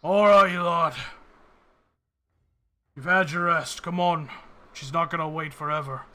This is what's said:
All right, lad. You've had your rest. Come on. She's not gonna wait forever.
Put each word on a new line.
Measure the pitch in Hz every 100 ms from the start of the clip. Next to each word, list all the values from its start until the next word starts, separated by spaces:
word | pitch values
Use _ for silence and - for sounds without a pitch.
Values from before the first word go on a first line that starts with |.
All | 156 202 208
right, | 202 196
lad. | 175 175 170 160 131 - - - _ _ _ _ _ _ _ _ _ _ _ _ _ _ _ _
You've | -
had | 143 185 175
your | 170
rest. | 175 170 139 -
Come | - 175
on. | 175 165 143 - - - -
She's | - 139
not | 165 165
gonna | 170 156
wait | 156 156
forever. | - 151 151 139 131 -